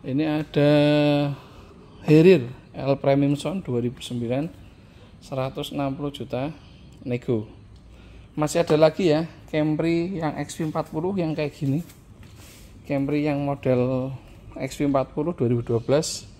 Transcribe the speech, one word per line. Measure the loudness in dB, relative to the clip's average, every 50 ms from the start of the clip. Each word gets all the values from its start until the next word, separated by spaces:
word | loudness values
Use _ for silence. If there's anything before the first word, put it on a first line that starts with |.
| -6
Ini | -4 -2 -2 0 0 -2 -2
ada | -4 -2 0 2 4 6 6 6 4 4 4 4 4 4 2 2 0 -2 -4 -6 -12 -20 -20 -20 -20 -20 -20 -20 -20 -20 -20 -10 2
Harrier | 6 8 8 10 10 8 6 4 -4 -12 -16 -20 -18
L | -12 -6 0 0 0
Premium | 2 2 2 4 4 4 2 0
Sound | 0 -2 -6 -6 -6 -6
dua | -4 -4 -2 -2
ribu | -2 -4 -6
sembilan, | -12 -8 -6 -6 -4 -2 -2 -4 -4 -6 -10 -14 -20 -20 -20 -20 -20 -20 -20 -20 -20 -20 -20 -20
seratus | -16 -10 -6 -6 -6 -6 -6 -8 -10 -8 -6
enam | -4 -4 -4 -4 -6
puluh | -8 -8 -8
juta | -8 -10 -6 -6 -4 -4 -6 -8 -12 -18 -20 -20 -20 -20 -20 -20 -14 -8
nego. | -6 -6 -6 -2 -2 -2 -2 -2 -6 -16 -20 -20 -20 -20 -20 -20 -20 -20 -20 -20 -20 -20 -20 -20 -14 -4 -4
Masih | -4 0 0 0 2
ada | 2 4 6
lagi | 6 4 4 2 2 2
ya, | 2 2 0 -4 -10 -20 -14 -6
Camry | -2 0 0 0 0 0 0 0 0 0 -2 -4 -6 -4 -4
yang | -6 -4 -6
X | -8 -10 -6
V | -6 -6 -4
empat | -4 -4 -6 -4 -6
puluh | -4 -4 -2 -2 -2
yang | -2 -2 -2
kayak | -2 -4 -6
gini. | -4 -4 -2 -2 -2 -2 -4 -8 -18 -20 -20 -20 -20 -20 -20 -20 -20 -20 -20 -20 -20 -20 -20 -20 -20 -20 -8
Camry | -6 -4 -2 -2 0 -2 0 0
yang | 0 -2 -2 -2
model | -4 -4 -2 0 0 2 2 2 0 0 -2 -4 -6 -8 -12 -16 -20 -20 -20 -20 -18 -12
X | -10 -10 -10 -4 -2
V | -2
empat | 0 2 0 0 -2
puluh | -4 -6 -4 -4 -2
dua | -2 0 0
ribu | 0 0
dua | -2 -2 -2 -2 0
belas | 2 0 0 0 -2 -8 -10 -14 -18 -20 -20